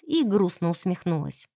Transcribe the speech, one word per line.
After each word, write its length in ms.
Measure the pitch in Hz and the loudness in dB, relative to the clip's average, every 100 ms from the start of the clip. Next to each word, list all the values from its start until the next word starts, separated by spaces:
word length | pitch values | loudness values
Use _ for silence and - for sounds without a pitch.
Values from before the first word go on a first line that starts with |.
| - | -2
и 180 | 320 | 0
грустно 460 | 233 202 180 - 170 | 2 4 2 0 -2
усмехнулась. 760 | 170 185 180 175 156 143 - - | 0 -2 -2 -2 -2 -2 -8 -12